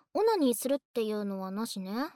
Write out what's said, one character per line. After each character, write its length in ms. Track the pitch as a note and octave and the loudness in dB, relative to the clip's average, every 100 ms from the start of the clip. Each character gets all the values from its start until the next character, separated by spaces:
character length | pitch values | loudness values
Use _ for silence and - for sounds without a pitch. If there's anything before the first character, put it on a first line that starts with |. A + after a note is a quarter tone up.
| _ | _
オ 100 | E4+ | 2
ナ 120 | A4 G#4 | 4 4
ニ 160 | C4+ | 4
ー 20 | |
す 140 | A#3 B3+ | 2 0
る 60 | |
っ 40 | C#4 _ | -2 _
て 100 | - | -4
い 100 | A3 | -2
う 120 | G#3 | -2
の 160 | G3+ G3 | -4 -4
は 100 | F#3+ | -6
な 140 | G3 | -4
し 160 | A3+ G3 | -6 -6
ね。 300 | F#3 G#3+ D4+ | -6 -4 -4